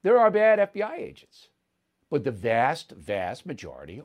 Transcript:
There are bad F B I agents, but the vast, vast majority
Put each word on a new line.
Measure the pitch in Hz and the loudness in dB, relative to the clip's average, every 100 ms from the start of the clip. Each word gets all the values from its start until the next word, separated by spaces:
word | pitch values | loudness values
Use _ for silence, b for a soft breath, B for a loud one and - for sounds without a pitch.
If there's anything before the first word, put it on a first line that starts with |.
There | 185 240 | 2 4
are | 220 | 4
bad | 208 220 214 | 4 4 4
F | 202 | 0
B | 202 | -4
I | 214 339 | -8 -8
agents, | - - _ _ _ _ _ _ _ _ - | -14 -16 _ _ _ _ _ _ _ _ -6
but | 147 | -4
the | 127 | -4
vast, | 107 113 113 127 160 - | -4 -2 2 0 -2 -10
vast | 98 82 101 90 117 185 | -16 -8 -6 -6 -10 -14
majority | 127 82 64 73 104 | -14 -14 -16 -18 -18